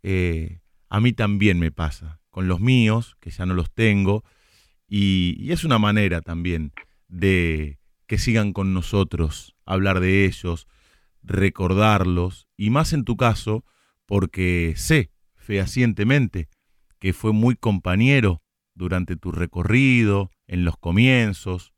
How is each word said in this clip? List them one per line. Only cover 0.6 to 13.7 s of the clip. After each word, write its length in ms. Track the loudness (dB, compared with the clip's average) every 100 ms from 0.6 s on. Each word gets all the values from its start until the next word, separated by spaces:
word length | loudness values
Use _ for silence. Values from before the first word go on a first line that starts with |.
| _ _ _
a 120 | 0
mí 120 | 0
también 460 | -2 -2 2 2 2
me 120 | -2
pasa 500 | -2 -6 -6 -16 -18 _
con 180 | -6 -4
los 120 | 0
míos, 560 | 2 2 2 0 -4 _
que 100 | -16
ya 160 | -8 -4
no 80 |
los 160 | -2 -4
tengo, 500 | 0 2 2 2 -2 _ _ _ _ _ _ _
y, 480 | 0 2 2 0 -4
y 140 | -6
es 120 | -4
una 140 | 0 2
manera 420 | 2 2 0 -2
también 520 | -6 -6 -4 -4 -6 -12 -20 _ _
de 680 | -2 2 2 0 -2 -6 -12 _ _ -6
que 120 | -2
sigan 340 | 0 0 0
con 200 | -2 -2
nosotros, 800 | -2 0 0 0 -2 -4 -4 -16 _
hablar 360 | -4 -2 0 2
de 260 | 2 4 2
ellos, 420 | 0 -6 -8 _ _ _ _ _ _
recordarlos, 1200 | -6 0 0 0 0 2 4 4 2 0 -2 -8 _ -4
y 140 | 0
más 220 | 0 0
en 120 | -2
tu 120 | -2 0
caso, 480 | 0 0 -4 -6 _